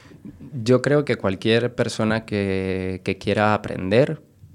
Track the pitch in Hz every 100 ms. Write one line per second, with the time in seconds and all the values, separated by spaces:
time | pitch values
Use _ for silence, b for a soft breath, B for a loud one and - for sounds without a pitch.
0 | B B - - - 127 110 123 135 147
1 | 139 113 98 95 113 117 120 - 117 -
2 | 110 110 - 107 98 95 95 95 92 92
3 | - 95 - 101 104 104 - - 92 110
4 | 151 156 - _ -